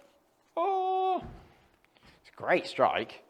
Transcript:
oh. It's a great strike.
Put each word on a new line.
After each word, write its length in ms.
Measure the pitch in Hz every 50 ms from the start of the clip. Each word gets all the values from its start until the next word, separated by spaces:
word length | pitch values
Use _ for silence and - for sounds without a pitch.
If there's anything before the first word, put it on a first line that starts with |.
| - - _ _ _ _ _ _ _ _ _
oh. 680 | 330 339 392 392 381 370 370 381 381 381 381 370 349 - - - - - - - - _ _ _ _ _ _ _ _ - - - _
It's 100 | _ -
a 60 | -
great 300 | - - 131 175 170 -
strike. 560 | - - - 127 92 73 92 117 - - - -